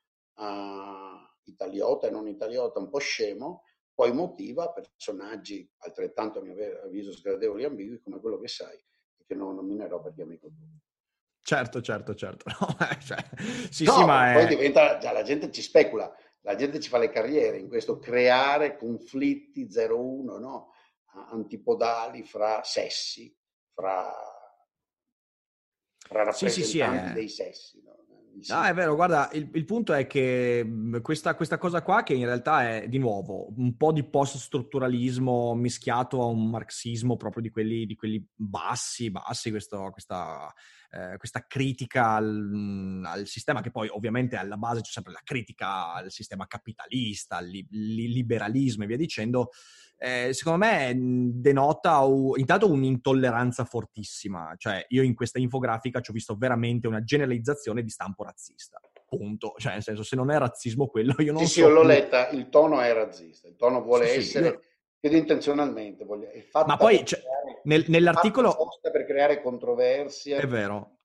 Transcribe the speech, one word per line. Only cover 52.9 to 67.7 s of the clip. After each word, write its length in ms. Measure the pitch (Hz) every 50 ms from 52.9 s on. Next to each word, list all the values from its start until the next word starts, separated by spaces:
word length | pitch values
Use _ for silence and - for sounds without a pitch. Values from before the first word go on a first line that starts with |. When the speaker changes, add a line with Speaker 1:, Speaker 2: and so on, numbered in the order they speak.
| 131 123 - 135 135 135 131 123 113 117 123 123 117 - 123
Speaker 2:
fortissima. 880 | - - 117 107 - - 113 101 - - - - 101 98 87 82 80 85 -
Cioè, 280 | - 113 98 92 - -
io 120 | 123 131 135
in 120 | 127 120
questa 240 | - 123 117 - 127
infografica 640 | 131 120 127 131 123 120 113 117 - 131 123 127
ci 80 | 120 -
ho 20 | 107
visto 220 | 113 - - 110
veramente 500 | 101 127 127 123 117 117 117 120 120 120
una 160 | 113 110 107
generalizzazione 800 | 113 113 143 147 143 127 120 117 113 139 147 147 - 113 107 120
di 80 | 117 110
stampo 340 | - - 92 98 95 - 104
razzista. 520 | - - - - - _ _ - - _ - _ _ _ - _ -
Punto. 460 | 127 98 104 104 107 104 - 107 - -
Cioè, 160 | 110 127 92
nel 100 | 107 107
senso, 200 | - 107 107 107
se 140 | - 135 131
non 140 | 127 139
è 60 | 151 147
razzismo 500 | 131 120 - - - 120 110 127 143 120
quello, 260 | - 110 110 131 131 -
io 120 | 156 147
non 120 | 147 160 165
Speaker 1:
Sì, 40 | 165
sì, 120 | - 170
Speaker 2:
so 60 | 165 151
Speaker 1:
io 60 | 151
l'ho 60 | 160
Speaker 2:
più 60 | 160 160
Speaker 1:
letta, 380 | 151 139 139 - 127 123 127 -
il 200 | 147 131 123 -
tono 320 | - 147 156 160 151 131
è 100 | 120 120
razzista, 560 | 117 113 110 - - - 85 82 - _ _ 87
il 80 | 87
tono 260 | - 120 123 131 123 117
vuole 240 | 117 123 120 117 117
Speaker 2:
Sì, 120 | 127 135
sì, 160 | - - - 143
Speaker 1:
essere, 80 | 170 165
Speaker 2:
io 140 | - - _ _ _ _ _ _ _ _
Speaker 1:
credo 160 | - 147 151
intenzionalmente, 880 | 165 156 156 156 123 - 143 143 147 147 135 113 110 107 104 92 - 104
voglia-, 280 | 95 104 104 - -
è 100 | - -
fatta 260 | - _ - 151 156 147
Speaker 2:
Ma 80 | 143
poi, 220 | - - 226 214 165
Speaker 1:
per 80 | 127
Speaker 2:
cioè, 140 | - 170 -
Speaker 1:
creare, 400 | - - 135 139 - - - - -
Speaker 2:
nel, 160 | 143